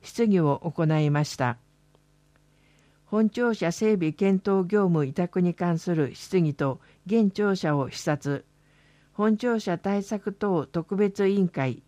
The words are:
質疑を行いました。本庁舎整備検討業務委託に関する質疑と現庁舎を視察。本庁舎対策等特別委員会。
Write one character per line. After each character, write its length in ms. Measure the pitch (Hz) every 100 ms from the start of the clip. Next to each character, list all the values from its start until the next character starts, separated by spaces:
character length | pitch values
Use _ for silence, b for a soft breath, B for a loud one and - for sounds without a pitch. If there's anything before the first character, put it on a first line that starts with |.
質 260 | - - 233
疑 120 | 190
を 180 | 156 139
行 260 | 175 -
い 240 | 160 156 151
ま 160 | 147
し 140 | 147 -
た。 180 | 127 117 _ _ _ _ _ _ _ _ _ b b b b b _
本 240 | 214 220
庁 240 | 233 240
舎 180 | 220 170
整 220 | 170 214
備 180 | 208 160
検 300 | 151 196 190
討 260 | 202 196 180
業 200 | 208 196
務 180 | 165 139
委 80 |
託 260 | 139 175 -
に 140 | 175
関 240 | 165 175 165
す 160 | -
る 200 | 165 139
質 240 | - - 185
疑 140 | 160
と 260 | 143 139 123 b b -
現 240 | 220 208
庁 220 | 190 208
舎 200 | 190 165
を 160 | 147 127
視 120 | -
察。 420 | - 147 143 143 - _ b b b b b
本 240 | - 214 214
庁 200 | 247 226
舎 200 | 208 175
対 240 | 196 202
策 320 | 196 208 208
等 320 | 202 208 180 135
特 300 | 170 165 196
別 300 | 208 196 196
委 80 |
員 140 | 202 185
会。 340 | - 135 113